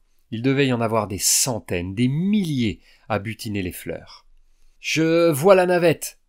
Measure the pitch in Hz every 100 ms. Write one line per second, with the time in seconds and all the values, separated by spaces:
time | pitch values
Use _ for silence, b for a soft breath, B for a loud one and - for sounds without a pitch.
0 | _ _ - 113 127 135 139 120 113 113
1 | 104 98 - - 139 110 - 90 90 95
2 | 123 147 190 214 170 135 113 80 b b
3 | b 107 107 104 110 101 92 - - 82
4 | - - _ - _ _ - _ - 151
5 | 160 165 170 139 185 190 180 180 170 143
6 | - -